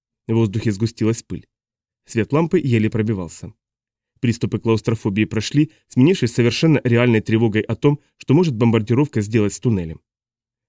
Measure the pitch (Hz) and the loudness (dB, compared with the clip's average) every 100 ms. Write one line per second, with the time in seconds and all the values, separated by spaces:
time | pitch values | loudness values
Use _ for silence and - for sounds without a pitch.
0 | _ _ - 113 113 107 113 98 110 - | _ _ -4 0 0 -2 -4 -2 -2 -2
1 | 107 113 - 82 - _ _ _ _ _ | -2 -2 -6 -12 -14 _ _ _ _ _
2 | - 113 104 143 170 185 135 117 107 107 | -8 -4 0 0 0 0 0 0 0 -2
3 | 107 104 85 - - - _ _ _ _ | -4 -4 -8 -14 -18 -20 _ _ _ _
4 | _ _ 117 110 110 110 113 110 - 113 | _ _ -4 -2 -2 -4 -2 -2 -2 -4
5 | 113 98 107 110 - 143 151 _ - - | -2 -2 -2 -4 -4 0 -2 _ -6 2
6 | 135 190 117 - 120 117 165 143 123 120 | 4 4 0 0 0 2 2 2 2 2
7 | 123 110 104 110 117 104 - 110 147 147 | 4 2 2 0 2 0 -2 0 0 0
8 | _ - - 143 175 110 117 113 107 123 | _ -10 0 2 2 0 2 2 0 0
9 | 147 113 104 113 104 - 127 104 82 80 | 0 -2 -2 0 0 -2 -2 -2 -4 -12
10 | _ _ _ _ _ _ | _ _ _ _ _ _